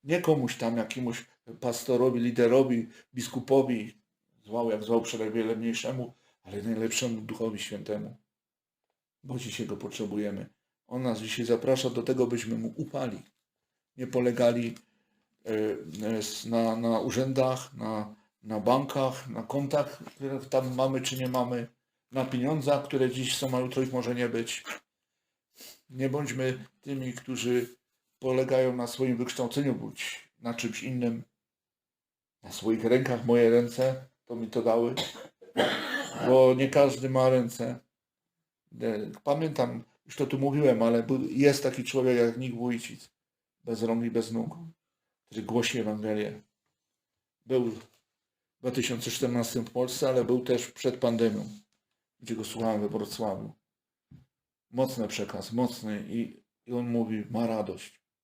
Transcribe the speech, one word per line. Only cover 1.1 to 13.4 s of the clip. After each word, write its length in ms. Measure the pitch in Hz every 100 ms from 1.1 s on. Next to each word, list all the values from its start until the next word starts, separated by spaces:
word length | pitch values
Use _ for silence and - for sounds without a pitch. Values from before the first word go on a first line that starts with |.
| 120 - _ - 113
pastorowi, 600 | 123 117 - 123 127 123
liderowi, 680 | 120 117 117 131 131 117 113 - _
biskupowi, 880 | 131 117 127 - 135 123 117 107 - _ _ _ _ -
zwał 260 | 113 117
jak 120 | 107
zwał, 180 | 107 117
przede 300 | 113 113 110
wiele 240 | 113 110 113
mniejszemu, 580 | 117 117 120 131 120 - _ _
ale 180 | 90 101
najlepszemu 600 | 104 110 113 - 127 110
Duchowi 380 | 110 113 113 104
Świętemu. 580 | - 104 104 104 - - _ _ _ _ _ _ _ _ _ _
Bo 160 | 139 131
dzisiaj 280 | 110 - 98
Go 100 | 101
potrzebujemy. 720 | 104 - 104 104 104 98 98 _ _ _ _
On 140 | 123
nas 180 | 127 107
dzisiaj 260 | 110 - 117
zaprasza 440 | 113 123 131 131
do 140 | 117
tego, 240 | 117 127 120
byśmy 300 | 120 113 113
Mu 160 | 113 -
ufali. 460 | 156 139 127 101 - _